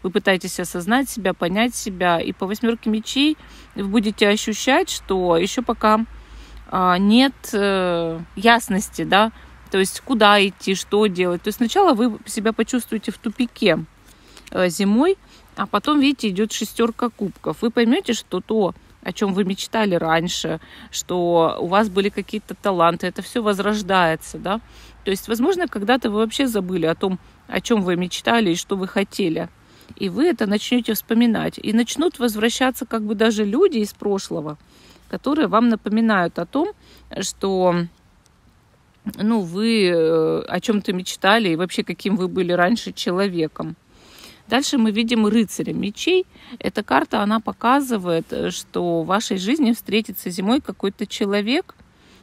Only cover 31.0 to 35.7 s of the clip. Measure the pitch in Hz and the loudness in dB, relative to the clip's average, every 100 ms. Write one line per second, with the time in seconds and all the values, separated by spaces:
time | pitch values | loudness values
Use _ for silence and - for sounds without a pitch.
31 | - 226 240 202 - - - 220 233 - | 0 2 4 2 -2 -6 0 0 0 0
32 | 330 - 240 208 226 - 262 247 254 226 | -2 0 -2 0 -2 0 -2 -2 -6 -4
33 | 214 214 226 214 202 247 392 240 208 - | -2 2 2 2 0 4 4 2 -4 -4
34 | 208 196 - 165 151 151 _ - - - | -4 -2 -4 -8 -8 -12 _ -20 -20 -20
35 | - - 254 320 208 208 240 | -12 -6 -2 0 2 4 4